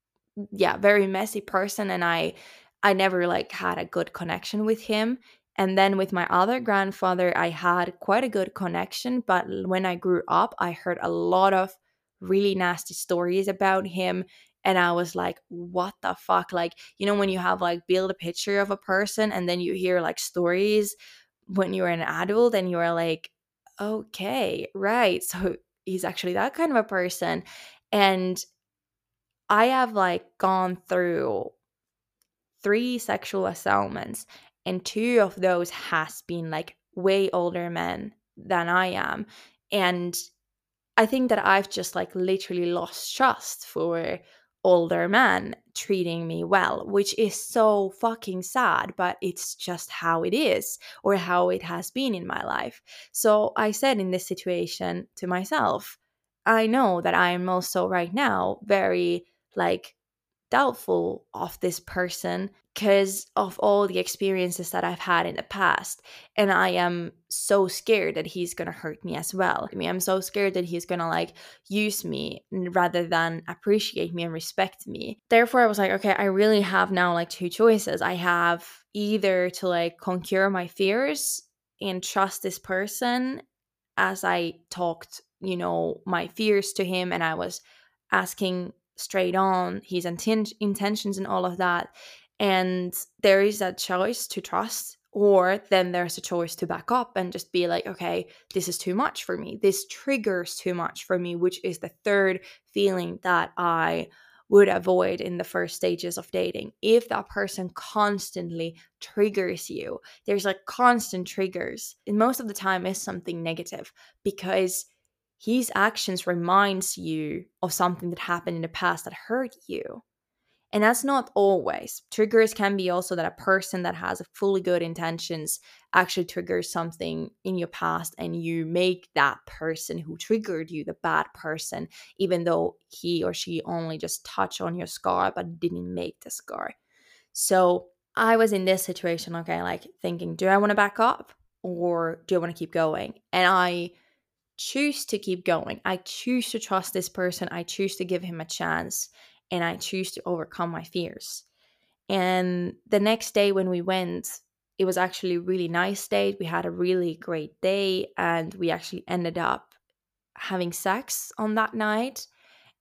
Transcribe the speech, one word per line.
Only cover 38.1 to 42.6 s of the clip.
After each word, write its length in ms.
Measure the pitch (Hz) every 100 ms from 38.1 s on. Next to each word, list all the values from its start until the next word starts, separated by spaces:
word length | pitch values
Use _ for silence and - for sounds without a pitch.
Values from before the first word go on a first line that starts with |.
| - _ -
than 320 | - 175 170
I 180 | 180 185
am. 380 | 190 - - 208 - - _ _
And 440 | 202 180 180 175 - - _ _ _ _ _ _ -
I 80 | 220
think 220 | 262 254
that 160 | 262 196
I've 240 | 196 196
just, 260 | - 185 180
like, 180 | 180 185
literally 520 | 185 190 - 180